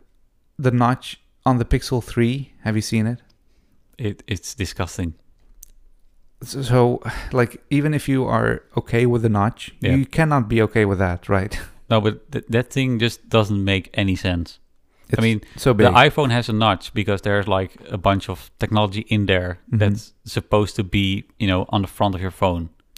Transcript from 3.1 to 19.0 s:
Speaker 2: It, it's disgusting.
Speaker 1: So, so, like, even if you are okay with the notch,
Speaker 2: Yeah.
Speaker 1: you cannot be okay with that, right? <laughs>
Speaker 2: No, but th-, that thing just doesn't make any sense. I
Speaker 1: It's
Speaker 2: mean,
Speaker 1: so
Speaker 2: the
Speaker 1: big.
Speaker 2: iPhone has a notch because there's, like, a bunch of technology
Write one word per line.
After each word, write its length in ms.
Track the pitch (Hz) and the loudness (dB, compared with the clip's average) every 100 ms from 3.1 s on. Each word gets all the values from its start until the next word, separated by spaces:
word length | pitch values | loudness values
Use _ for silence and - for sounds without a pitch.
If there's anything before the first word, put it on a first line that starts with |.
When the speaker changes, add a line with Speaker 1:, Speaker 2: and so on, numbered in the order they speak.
| 123 _ _ _ _ _ _ _ - | -4 _ _ _ _ _ _ _ -8
Speaker 2:
It, 260 | 107 - - | -8 -8 -8
it's 280 | 95 - - | -10 -8 -8
disgusting. 580 | 92 - 90 - 85 - _ _ - - - - - _ - _ - - | -8 -6 -8 -6 -8 -8 _ _ -20 -20 -20 -20 -20 _ -20 _ -20 -20
Speaker 1:
So, 200 | 123 131 | -12 -8
so, 400 | 127 123 120 123 113 - - | 0 4 4 0 -8 -10 -4
like, 280 | 131 120 - - | -2 -2 -4 -4
even 240 | 143 151 | -2 0
if 140 | 147 - | -2 -2
you 180 | 135 123 | -2 0
are 380 | 113 113 113 - 120 | 0 0 -4 -6 -8
okay 280 | - 117 120 | -2 0 2
with 160 | 120 | 2
the 60 | 113 | 2
notch, 420 | 104 107 - - - | 2 0 -4 -14 -4
Speaker 2:
Yeah. 140 | 117 135 | 0 0
Speaker 1:
you 100 | 131 | 0
cannot 420 | - 156 143 107 | 0 2 2 2
be 140 | 113 | 2
okay 220 | 107 113 101 | 2 2 2
with 140 | 95 | 2
that, 280 | 92 87 - | -2 -2 -2
right? 300 | 98 101 - | -2 -2 -8
<laughs> 60 | - - - | -12 -12 -2
Speaker 2:
No, 80 | 110 | 0
but 320 | 107 - - | 0 -2 -8
th-, 140 | - - | -10 -2
that 200 | 117 127 | -2 -2
thing 300 | 139 131 117 | -2 -2 0
just 300 | 117 - - | -2 -4 0
doesn't 340 | 113 104 101 98 | 0 2 0 0
make 240 | 95 - - | -2 -2 -2
any 200 | 98 90 | -2 0
sense. 440 | 95 87 85 - _ _ _ _ - | -2 -4 -6 -12 _ _ _ _ -4
I 40 | |
Speaker 1:
It's 80 | - | 0
Speaker 2:
mean, 180 | 113 107 - - | 2 0 -6 -2
Speaker 1:
so 160 | 135 | 2
Speaker 2:
the 120 | 107 117 | 6 6
Speaker 1:
big. 80 | |
Speaker 2:
iPhone 360 | 123 139 156 135 | 8 6 4 0
has 180 | 120 117 | 0 0
a 60 | |
notch 400 | 107 110 90 - | 0 2 0 -4
because 280 | 107 101 98 | -4 -2 -2
there's, 240 | 101 101 101 | 0 0 0
like, 240 | 95 92 - - | -2 -2 -10 -12
a 80 | 101 | -2
bunch 320 | 98 101 - | 0 0 -2
of 220 | 90 - - | -10 -12 -8
technology 420 | 107 107 104 101 | -2 0 0 -2